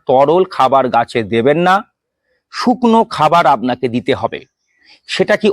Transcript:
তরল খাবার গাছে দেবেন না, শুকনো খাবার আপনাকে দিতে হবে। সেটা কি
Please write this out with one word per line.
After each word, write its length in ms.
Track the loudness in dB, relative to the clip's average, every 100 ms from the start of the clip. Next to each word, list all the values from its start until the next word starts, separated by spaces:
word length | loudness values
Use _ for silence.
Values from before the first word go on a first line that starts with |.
| -2
তরল 380 | 2 2 2 0
খাবার 440 | 0 2 2 0
গাছে 340 | -2 -2 -4
দেবেন 340 | -4 0 0 2
না, 260 | 0 0 -4 _ _ _ _ _ _
শুকনো 520 | -6 -4 0 2 2
খাবার 420 | 0 -2 0 2 2
আপনাকে 440 | 0 -2 -4 -4
দিতে 240 | -4 -4
হবে। 280 | -4 -6 -8 -16 _ _ _ _ _ -10
সেটা 300 | -4 -2 0
কি 140 | -2